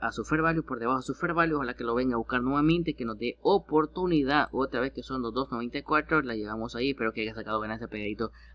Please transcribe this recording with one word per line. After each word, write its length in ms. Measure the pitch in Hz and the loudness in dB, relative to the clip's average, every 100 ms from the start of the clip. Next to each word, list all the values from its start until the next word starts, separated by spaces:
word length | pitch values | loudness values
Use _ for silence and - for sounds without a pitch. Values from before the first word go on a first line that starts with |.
a 100 | 117 | -2
su 100 | - 107 | -4 0
fair 160 | 151 | 2
value, 240 | 160 165 151 | 2 0 -2
por 140 | 123 | -2
debajo 180 | 117 131 | 0 0
de 60 | |
su 100 | 127 | -2
fair 180 | 131 175 | -4 0
value. 240 | 165 165 147 | 2 2 2
Ojalá 160 | 123 | -2
que 120 | - | -4
lo 100 | 117 | 0
venga 220 | 120 127 117 | 2 2 0
a 20 | |
buscar 240 | 113 127 | 0 -2
nuevamente, 500 | 127 143 151 170 165 | 0 4 4 4 0
que 140 | - 117 | -4 -6
nos 120 | 107 | -4
dé 200 | 120 - | -6 0
oportunidad 1080 | 160 190 - 151 156 185 180 160 131 147 - | 2 2 4 2 2 0 2 2 4 2 2
otra 300 | 123 135 120 | 0 -2 0
vez, 100 | 131 | -2
que 100 | 127 | -4
son 200 | 123 131 | -8 -4
los 100 | 117 | -4
dos 180 | 113 135 | -2 -2
noventa 280 | 117 120 143 | -4 -4 -6
y 40 | |
cuatro. 380 | - 151 151 156 | 0 0 2 0
La 160 | 131 113 | 0 -4
llevamos 400 | 104 110 117 117 | -4 -6 -6 -2
ahí, 140 | 131 | -2
espero 240 | 131 113 | 0 -2
que 80 | 117 | -2
haya 120 | 110 | -4
sacado 240 | 110 101 107 | -6 -4 -2
ganancia 300 | 107 113 117 | -2 -6 -6
pegadito 440 | 107 104 107 110 - - | -6 -4 -4 -6 -6 -20